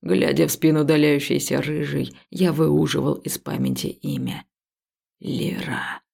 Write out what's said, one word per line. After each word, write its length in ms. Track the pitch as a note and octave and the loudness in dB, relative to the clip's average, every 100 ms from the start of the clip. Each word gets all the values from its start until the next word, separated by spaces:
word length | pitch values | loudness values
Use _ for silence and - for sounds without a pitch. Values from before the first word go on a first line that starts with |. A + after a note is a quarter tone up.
Глядя 460 | - F#3+ D#3 C#3+ D#3 | 2 2 4 4 2
в 40 | |
спину 280 | - D#3+ D#3 | 2 2 4
удаляющейся 800 | D3 D#3 D3+ D3 C#3 - - C3+ | 4 4 4 2 0 -2 -2 -4
рыжей, 540 | D3 D3+ C#3+ C#3+ B2+ - _ | -2 -4 -4 -4 -4 -8 _
я 220 | - F#3 | 0 0
выуживал 640 | D#3 D#3+ D3 D#3 - C3+ | 4 2 4 2 0 0
из 240 | C#3+ - - | -2 -4 -10
памяти 480 | - C#3 C3 B2+ - | -6 -4 -2 -2 -4
имя. 580 | - C#3+ C#3 B2+ - - _ _ _ _ _ _ _ | -6 -6 -4 -4 -8 -12 _ _ _ _ _ _ _
Лира. 840 | - - - - - - - - _ | -8 -4 -4 -4 -6 -6 -8 -10 _